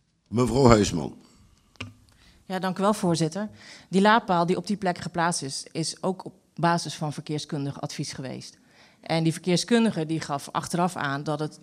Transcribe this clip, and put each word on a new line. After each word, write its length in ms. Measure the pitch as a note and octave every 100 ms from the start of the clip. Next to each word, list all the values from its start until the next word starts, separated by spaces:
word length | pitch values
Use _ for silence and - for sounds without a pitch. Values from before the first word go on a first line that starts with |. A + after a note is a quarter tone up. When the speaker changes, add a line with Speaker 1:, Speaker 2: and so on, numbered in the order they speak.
| _ _ -
Speaker 1:
Mevrouw 400 | G#2 B2 A#2 C3
Huisman. 500 | A2+ G2 E2+ C2+ - - _ - _ _ - - - _ _ _ _ -
Speaker 2:
Ja, 140 | F#3
dank 180 | F#3 F3+
u 40 |
wel, 120 | G3
voorzitter. 560 | G#3 F3+ D#3+ D#3+ F#3+ G#3+ - - - -
Die 120 | F3+
laadpaal 440 | G3+ A3 A#3 F3 E3+
die 120 | F#3
op 100 | F3
die 100 | G3+
plek 200 | F#3 F3
geplaatst 440 | E3+ E3+ E3+ E3+
is, 240 | C3+ - -
is 320 | - D#3+ -
ook 220 | - F#3 -
op 80 | - _ -
basis 380 | E3+ E3+ D#3 -
van 180 | D3+
verkeerskundig 680 | C#3+ - D3+ - D#3 C#3 C#3
advies 320 | D3 - D3
geweest. 440 | - C3 B2 A#2 - _ _ - _
En 220 | - E3
die 80 | E3
verkeerskundige 760 | D#3 - F3 - A#3 A3+ D3 D#3
die 140 | D#3+
gaf 300 | - C#3+ -
achteraf 440 | - D3 E3 F3 -
aan 280 | C#3+ C#3
dat 160 | D3 D3
het 200 | D3+ -